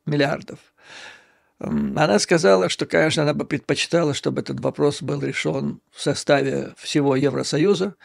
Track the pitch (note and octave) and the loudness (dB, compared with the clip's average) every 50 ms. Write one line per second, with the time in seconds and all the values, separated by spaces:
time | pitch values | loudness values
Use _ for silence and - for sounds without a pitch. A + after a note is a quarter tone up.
0 | - D#3 D3 C#3+ C#3 C#3+ - - - - - - _ _ _ _ _ - - - | -6 -2 0 0 0 0 -2 -4 -8 -12 -18 -18 _ _ _ _ _ -20 -20 -20
1 | - - - - _ _ _ _ _ _ _ - - - - D3 C#3+ C#3 C3+ C#3+ | -20 -20 -20 -20 _ _ _ _ _ _ _ -10 -8 -4 -2 -2 -2 -2 0 0
2 | D3+ D#3 G3+ G#3 - - F3+ E3 E3+ G3 F#3+ F#3 F#3 E3 - - D#3+ - - E3 | 2 2 2 2 2 2 2 4 6 6 4 4 4 0 -2 -4 -4 0 2 2
3 | D#3 D#3+ - D#3+ D3+ D3 D3 C#3+ C3+ - - C3 - - D3 - - - - E3+ | 2 2 2 0 0 0 0 -2 -4 -4 -6 -6 -2 -2 -2 -2 -2 0 0 0
4 | E3+ D3 C3+ - - D3+ C3 C#3 C3+ - C3+ B2+ B2 C3+ C3+ - D3 C#3+ C#3+ - | 0 0 -2 -2 -2 -4 -4 -4 -6 -6 -6 -4 -4 -4 -2 0 0 0 0 -2
5 | - C#3 D3 C#3+ C#3 C#3 C#3 - - D3+ D#3 C3+ C#3+ C#3+ D3 - _ _ _ - | -6 -6 -4 -4 -4 -4 -4 -4 -4 -2 -2 -2 -4 -4 -6 -8 _ _ _ -6
6 | - D#3 C#3 - - - D3 C#3 C#3 C3+ C3 C#3 - - - - - - - D#3 | -2 -2 -2 -2 2 2 2 2 2 0 -2 -4 -6 -6 -12 -14 -10 -2 0 2
7 | C#3+ C#3 C3 C3 C#3 C#3 C3+ C3+ C3 - - C#3+ D#3 G3 G3+ D#3+ F#3 G3+ - _ | 2 2 2 2 2 2 0 0 -4 -2 0 2 4 4 4 2 0 -4 -4 _